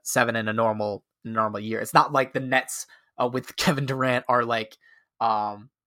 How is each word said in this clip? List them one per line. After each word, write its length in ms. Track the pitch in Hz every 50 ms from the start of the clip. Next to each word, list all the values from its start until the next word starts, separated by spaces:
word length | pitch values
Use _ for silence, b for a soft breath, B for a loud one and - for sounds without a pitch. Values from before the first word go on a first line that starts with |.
| _
seven 340 | - - 131 123 117 113 113
in 100 | 110 107
a 60 | 107
normal, 500 | 110 117 113 110 107 107 104 101 98 - _ _ _ _
normal 340 | 113 113 110 110 107 104 104
year. 220 | 104 110 110 110
It's 120 | 117 113 -
not 200 | 165 151 - 147
like 180 | 135 131 127
the 80 | - 135
Nets, 480 | 135 127 131 131 127 - - - - b b b b b b -
uh, 100 | 123 123
with 280 | 123 127 127 - -
<laughs> 20 | -
Kevin 280 | - - 160 139 143
Durant 380 | 131 139 131 131 131 123 123 - -
are, 160 | 120 123 120
like, 320 | 117 117 113 110 113 - _ b b b b b b b _
um, 500 | 117 113 110 107 104 104 104 104 107 139 _ _ _